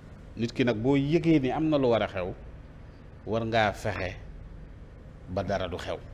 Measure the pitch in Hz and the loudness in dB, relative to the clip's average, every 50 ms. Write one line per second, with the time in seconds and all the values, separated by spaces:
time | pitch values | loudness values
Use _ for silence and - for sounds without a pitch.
0 | - - - - - - - - 113 117 - - 131 123 117 104 113 131 139 139 | -18 -18 -18 -16 -18 -14 -6 -4 -4 -4 0 2 2 2 2 2 4 4 4 4
1 | 139 143 160 170 156 165 160 151 131 127 113 139 160 156 156 143 135 120 117 107 | 4 4 2 4 6 6 6 6 6 4 2 2 2 4 4 4 6 6 6 4
2 | 104 92 98 95 90 92 - - - - - - - - - - - - - - | 4 0 0 -4 -4 -4 -6 -8 -12 -14 -14 -16 -16 -16 -16 -16 -18 -18 -18 -18
3 | - - - - - - 104 113 117 113 113 113 107 101 98 - - 110 95 92 | -18 -18 -18 -12 -6 -2 -2 0 0 2 4 6 6 4 2 0 -2 -2 -2 -2
4 | 95 90 90 - - - - - - - - - - - - - - - - - | -4 -6 -6 -8 -12 -14 -14 -14 -14 -14 -14 -16 -16 -16 -16 -18 -18 -18 -18 -18
5 | - - - - - - 90 98 95 92 98 92 92 87 90 87 - 98 87 - | -18 -18 -18 -16 -12 -6 -4 -4 -2 0 0 0 0 -2 -4 -6 -4 -6 -6 -6
6 | - - | -8 -12